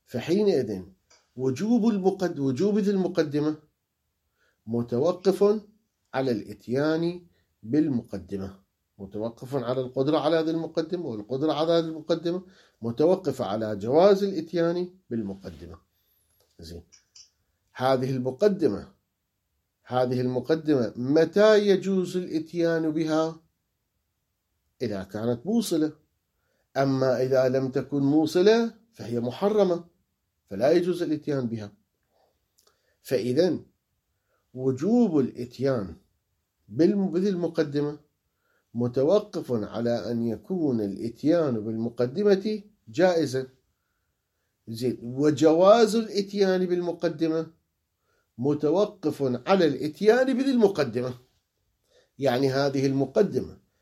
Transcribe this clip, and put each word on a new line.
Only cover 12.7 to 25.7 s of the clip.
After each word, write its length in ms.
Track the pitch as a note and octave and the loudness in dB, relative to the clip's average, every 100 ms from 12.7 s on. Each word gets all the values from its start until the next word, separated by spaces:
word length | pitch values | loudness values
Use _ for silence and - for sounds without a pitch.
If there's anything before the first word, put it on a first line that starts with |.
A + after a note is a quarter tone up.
| _ | _
متوقفة 640 | A2+ A#2 D#3 F#3+ D3+ B2 F#2+ | -6 0 2 2 -2 -4 -4
على 300 | G#2+ A2 G#2 | -4 -4 -6
جواز 480 | G#2+ D3 G3 G3 | 0 4 6 6
الإتيان 680 | G3+ F#3+ D#3+ F3 E3+ F3 F3+ - _ | 0 -4 -6 -2 -2 -2 -6 -10 _
بالمقدمة. 680 | A#2 G2 G2 F#2 D2+ E2+ E2 _ _ _ _ _ _ _ - | -8 -6 -10 -14 -16 -18 -20 _ _ _ _ _ _ _ -20
زين، 240 | E2+ E2+ - _ _ - - _ _ _ _ | -18 -16 -18 _ _ -20 -20 _ _ _ _
هذه 360 | - B2+ C3 C3 | -4 0 2 0
المقدمة، 800 | C3 B2 B2 G#3 F#3+ C#3+ G2 - _ _ _ _ _ _ _ _ _ - | -4 -4 0 0 2 0 -2 -8 _ _ _ _ _ _ _ _ _ -6
هذه 360 | B2 B2+ B2+ | -2 0 0
المقدمة 720 | B2+ B2+ B2 D#3+ D3+ C#3+ A2 - | -2 -2 -2 -2 2 0 0 -4
متى 720 | B2+ D#3 E3 G3+ G#3+ G#3+ G#3 | 2 4 4 6 6 6 4
يجوز 500 | F#3 F#3 F#3+ F3+ F#3 | 2 2 -2 -2 -4
الإتيان 760 | F3+ D#3+ D#3+ E3+ E3 E3 D#3+ | -4 -6 -4 -2 0 0 -2
بها؟ 500 | D#3 D#3 D#3 D#3+ D#3+ _ _ _ _ _ _ _ _ _ _ _ _ _ _ | -2 0 0 0 -4 _ _ _ _ _ _ _ _ _ _ _ _ _ _
إذا 220 | B2 G2 | -6 -6
كانت 420 | F#2+ G#2 A#2 A#2+ E3+ | -8 -6 -4 -4 -2
موصلة، 480 | A#3 - | -2 0